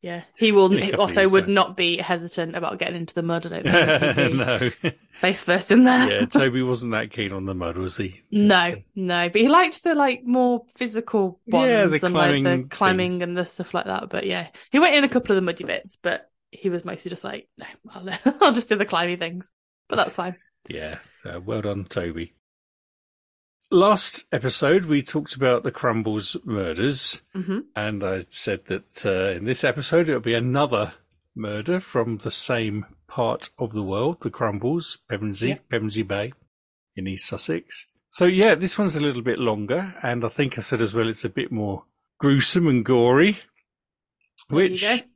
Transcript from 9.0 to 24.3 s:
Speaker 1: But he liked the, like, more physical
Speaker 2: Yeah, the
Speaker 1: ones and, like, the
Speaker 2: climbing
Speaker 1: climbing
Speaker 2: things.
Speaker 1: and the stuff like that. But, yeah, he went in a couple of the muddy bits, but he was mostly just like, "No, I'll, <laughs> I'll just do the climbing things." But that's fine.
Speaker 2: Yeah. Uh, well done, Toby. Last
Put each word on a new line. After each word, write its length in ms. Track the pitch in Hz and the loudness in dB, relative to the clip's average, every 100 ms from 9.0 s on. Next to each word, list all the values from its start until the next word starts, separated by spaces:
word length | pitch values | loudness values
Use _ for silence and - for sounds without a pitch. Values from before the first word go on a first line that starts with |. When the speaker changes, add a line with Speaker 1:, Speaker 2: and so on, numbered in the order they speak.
| 180 175 175 | -2 0 0
Speaker 1:
But 120 | 202 | 4
he 60 | 247 | 6
liked 340 | 330 339 - | 6 4 0
the, 120 | 349 302 | -2 2
like, 280 | 277 247 | 0 0
more 420 | 247 247 247 240 240 _ | 0 2 2 0 -6 _
physical 680 | 247 214 226 220 190 180 - | -6 -6 -2 0 0 -4 -2
Speaker 2:
Yeah, 380 | 254 262 226 190 | 2 4 4 4
the 40 | |
Speaker 1:
ones 140 | 160 | 2
and, 100 | 180 | 0
like, 180 | 170 151 | 2 4
the 80 | 143 | 4
Speaker 2:
climbing 260 | 135 131 131 | 2 0 -2
Speaker 1:
climbing 400 | - 190 185 180 | 0 2 2 -2
Speaker 2:
things. 80 | 180 | -2
Speaker 1:
and 140 | 175 175 | -4 -4
the 60 | 175 | -6
stuff 280 | - 180 | -8 -6
like 140 | 180 - | -6 -4
that. 220 | 95 - | -6 -6
But, 140 | - 196 | -6 -4
yeah, 220 | 180 170 - - | -6 -8 -18 0
he 60 | 269 | 4
went 160 | 339 294 | 4 4
in 80 | |
a 60 | 277 | 2
couple 220 | 247 247 196 | 0 2 0
of 0 | |
the 80 | 180 | 0
muddy 180 | 170 - | -4 -8
bits, 320 | 90 196 - | -8 -10 -8
but 280 | 175 - - _ _ | -6 -6 -8 _ _
he 180 | - 196 | -6 -4
was 160 | 175 170 | -4 -8
mostly 240 | - 180 | -12 -12
just 140 | 175 - | -12 -12
like, 240 | - _ _ | -12 _ _
"No, 80 | - - - | -20 -20 -20
I'll, 180 | - 185 | -16 -12
<laughs> 320 | - 254 - | 0 0 4
I'll 120 | 285 | 4
just 160 | 233 - | 4 -2
do 60 | 208 | -2
the 80 | 208 | 0
climbing 320 | 165 175 175 | 0 -2 -4
things." 340 | 170 180 - _ _ _ _ | -6 -10 -16 _ _ _ _
But 60 | 220 | -2
that's 180 | - - | -2 -2
fine. 220 | 180 180 _ _ - | -6 -8 _ _ -14
Speaker 2:
Yeah. 300 | 71 78 78 - _ - | -10 -10 -12 -18 _ -14
Uh, 160 | 87 | -12
well 200 | 95 110 | -6 -4
done, 220 | 104 101 92 | -4 -6 -6
Toby. 500 | - 85 80 85 _ _ _ _ _ _ _ _ _ _ _ _ _ _ | -6 -6 -8 -12 _ _ _ _ _ _ _ _ _ _ _ _ _ _
Last 540 | 185 196 202 - - - | 6 6 4 0 -8 -6